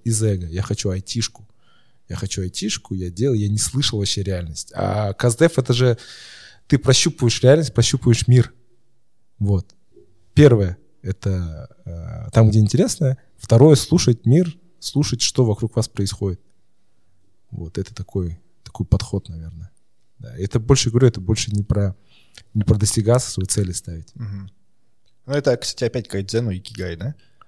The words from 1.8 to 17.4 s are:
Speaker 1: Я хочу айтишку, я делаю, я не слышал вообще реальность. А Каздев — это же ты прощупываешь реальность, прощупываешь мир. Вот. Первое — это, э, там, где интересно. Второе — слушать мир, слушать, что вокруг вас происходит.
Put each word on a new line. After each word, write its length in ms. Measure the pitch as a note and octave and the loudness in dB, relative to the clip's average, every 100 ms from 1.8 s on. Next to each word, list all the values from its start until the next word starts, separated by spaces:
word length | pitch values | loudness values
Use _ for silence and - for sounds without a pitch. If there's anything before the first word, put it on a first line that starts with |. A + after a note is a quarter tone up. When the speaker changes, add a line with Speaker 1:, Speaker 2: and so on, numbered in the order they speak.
| _ _ - | _ _ -14
Speaker 1:
Я 80 | F#2 | -10
хочу 260 | G2 - | -8 -6
айтишку, 520 | F2+ - G#2 - - | -8 -6 -6 -6 -8
я 160 | F#2+ F2+ | -8 -6
делаю, 280 | F2 C3+ A2+ | -2 0 0
я 80 | G#2 | 0
не 100 | G#2 | -2
слышал 400 | - C3 C#3+ G#2+ | -2 -2 -2 -2
вообще 240 | G2 - | -4 -4
реальность. 500 | F#2+ F2+ E2 D#2 - | -4 -6 -8 -12 -12
А 380 | - G2 G2+ G#2 | -6 -2 -2 -4
Каздев — 380 | - B2 A2+ D#3+ - | 0 0 2 2 2
это 140 | B2+ | 0
же 220 | A#2+ B2+ A#2 - - - - - - - | 2 2 0 -6 -20 -20 -20 -20 -20 -2
ты 100 | C3 | 0
прощупываешь 640 | - C3 E3+ - A#2+ - | 2 2 0 0 -2 4
реальность, 300 | B2 D#3 D3 | 6 6 4
прощупываешь 540 | - - C3+ B2 A2+ - | 0 0 2 2 2 4
мир. 240 | B2 - - _ _ _ _ _ _ _ - | 4 4 -4 _ _ _ _ _ _ _ -6
Вот. 360 | G2+ F#2+ - _ _ - _ _ _ | -2 -2 -4 _ _ -20 _ _ _
Первое — 420 | - D3 A2+ F#2 F2+ _ _ | 6 8 6 2 -6 _ _
это, 640 | F#2+ - G2 F#2 E2 D2+ C2 _ - | -10 -6 -4 -4 -6 -12 -18 _ -16
э, 440 | E2+ E2 A#2 G#2 | -14 -12 -12 0
там, 180 | A2+ A2 | 4 6
где 80 | G#2+ | 6
интересно. 580 | G#2 C3+ A3+ - C#3 C3 _ _ | 4 2 0 0 -2 -2 _ _
Второе — 360 | - A#2 D3+ D3 | 2 6 8 6
слушать 500 | - E3+ - A2+ A2+ | 4 0 2 0 2
мир, 280 | D3+ F3 - _ _ | 2 2 -6 _ _
слушать, 420 | - C#3 D3+ A#2 | -6 -4 -2 -2
что 220 | - - A#2 | -2 0 0
вокруг 300 | G2+ A2+ - | 0 -4 -4
вас 120 | - | -4
происходит. 520 | - G2 - G2 F2+ _ _ _ _ _ _ _ _ _ _ | -4 -6 -4 -6 -6 _ _ _ _ _ _ _ _ _ _